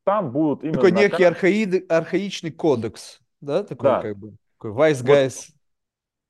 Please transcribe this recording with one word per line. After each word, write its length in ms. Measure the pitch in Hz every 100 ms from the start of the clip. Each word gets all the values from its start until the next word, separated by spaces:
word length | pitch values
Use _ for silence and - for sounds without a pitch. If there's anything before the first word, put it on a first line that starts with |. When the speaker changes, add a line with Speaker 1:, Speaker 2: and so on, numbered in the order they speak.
| -
Speaker 1:
там 260 | 208 165
будут 320 | 131 156 135
именно 240 | 147 147 180
Speaker 2:
Такой 40 |
некий 320 | 180 202 170
Speaker 1:
наказ- 0 |
Speaker 2:
архаид-, 640 | 175 170 190 202 220 185 -
архаичный 600 | 165 160 180 202 - 170
кодекс, 680 | 143 165 123 107 - - - _ _
да, 220 | 143 151
такой 320 | 208 131 131 110
Speaker 1:
Да. 20 |
Speaker 2:
как 200 | 107 101
бы, 180 | 104 101 _ _
такой 140 | 113
wise 320 | 104 156 139
Speaker 1:
Вот 240 | 120 143 131
Speaker 2:
guys. 260 | - - _ _ _ _ _ _ _ _